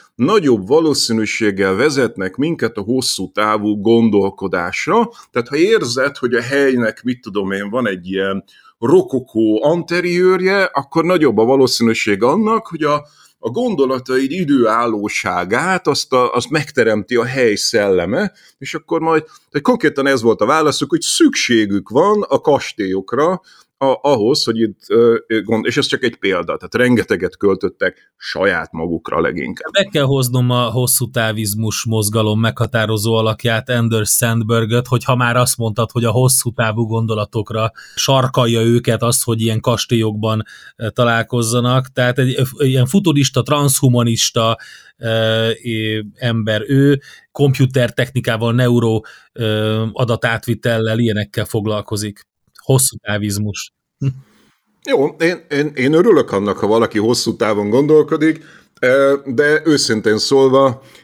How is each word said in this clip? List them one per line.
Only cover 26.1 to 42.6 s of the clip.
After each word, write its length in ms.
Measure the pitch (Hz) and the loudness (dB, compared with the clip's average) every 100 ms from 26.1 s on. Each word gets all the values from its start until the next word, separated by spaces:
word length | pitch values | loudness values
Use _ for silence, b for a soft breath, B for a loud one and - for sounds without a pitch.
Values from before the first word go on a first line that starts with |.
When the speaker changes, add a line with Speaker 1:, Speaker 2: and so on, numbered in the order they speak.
| 117 | -2
Speaker 1:
példa, 420 | 98 90 85 76 | -2 -2 -2 -6
tehát 180 | 87 117 | -4 0
rengeteget 640 | 123 117 87 95 87 - | 2 2 0 -2 -4 -2
költöttek 760 | 101 92 92 - 92 - _ _ | 0 0 -4 -2 -4 -4 _ _
saját 540 | - - 98 85 80 | -10 -2 0 0 -4
magukra 500 | 82 85 82 - 76 | -6 -6 -6 -4 -2
leginkább. 500 | 78 78 65 - - | -2 -2 -6 -8 -6
Speaker 2:
Meg 180 | 196 196 | -2 -2
kell 120 | 156 | 0
hoznom 460 | 135 139 123 127 123 | 0 0 0 0 0
a 140 | 123 | 0
hosszú 460 | 117 117 123 - 123 | -2 -2 0 -2 -2
távizmus 760 | 120 110 110 104 107 110 - 113 | -2 -2 -2 -4 -2 -4 -4 -2
mozgalom 540 | 110 104 113 107 107 | -2 0 0 0 2
meghatározó 760 | 113 - 110 113 110 110 110 | 0 0 -2 -2 -2 -2 0
alakját, 560 | 113 110 107 117 113 120 | 0 0 -2 -2 -2 -2
Anders 400 | 120 117 110 107 | -2 0 0 0
Sandbergöt, 800 | - 120 113 110 117 110 120 123 | 0 0 0 0 0 0 -2 0
hogy 160 | 120 | -2
ha 120 | - 127 | 0 0
már 200 | 120 120 | 0 2
azt 220 | 120 - | 0 -2
mondtad, 340 | 113 107 113 | -4 -2 -4
hogy 120 | 117 | -2
a 80 | 117 | -2
hosszú 400 | 127 127 127 120 | 2 2 2 -2
távú 340 | 107 113 107 113 | -2 -2 -2 -2
gondolatokra 840 | 113 113 107 101 113 101 110 110 - B B | -2 -2 -2 -4 -6 -6 -4 -4 -6 B B
sarkalja 640 | - 135 127 131 120 113 | 0 2 2 0 0 2
őket 420 | 113 117 123 110 | 2 2 2 0
az, 200 | 120 120 | 0 -2
hogy 180 | - 113 | -2 -2
ilyen 180 | 113 110 | 0 -2
kastélyokban, 840 | - 117 - 117 110 107 110 110 104 B B - | 0 -2 0 0 0 -2 -2 -2 -4 B B -10
ö, 140 | 113 | -8
találkozzanak, 960 | - 120 117 110 123 113 120 123 131 131 | -2 0 0 0 -2 0 0 0 0 -2
tehát 320 | - 123 123 | -2 0 2
egy, 160 | 131 135 127 | 0 0 -2
ö, 80 | - | 0